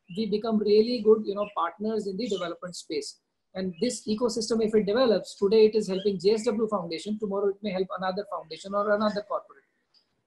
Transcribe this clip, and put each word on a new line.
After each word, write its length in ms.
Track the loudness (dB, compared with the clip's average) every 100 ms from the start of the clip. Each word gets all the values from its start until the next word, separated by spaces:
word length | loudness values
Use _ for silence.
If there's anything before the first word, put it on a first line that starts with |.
| -12 -6
we 80 |
become 340 | -2 -2 0 0
really 440 | 4 6 4 4
good, 180 | 6 4 4
you 80 |
know, 120 | -4 -4
partners 520 | -2 -4 -2 -4 -2 -4
in 100 | -4
the 100 | -4
development 480 | -4 -4 -8 -12
space. 440 | -14 -6 -6 -6 -14 _ _ _
And 200 | -6 -6 -4
this 260 | -4 -4 -4
ecosystem, 560 | -2 -2 -2 -2 0
if 100 | 2
it 120 | 2 2
develops, 480 | 2 4 2 -2
today 320 | -2 4 6 6
it 80 |
is 120 | 4 -2
helping 320 | -2 -2 2
J 120 | 2
S 120 | 2
W 220 | 0 0 -2
Foundation, 520 | -2 -4 -8 -6 -6
tomorrow 300 | -4 -2 -2
it 80 | -2
may 100 | -4
help 160 | -4 -4 -4
another 260 | -6 -6 -8
foundation 440 | -10 -10 -14 -4
or 200 | -2 0
another 280 | 2 0 -2 -6
corporate. 360 | -8 -8 -20 _ _ _ _ _ _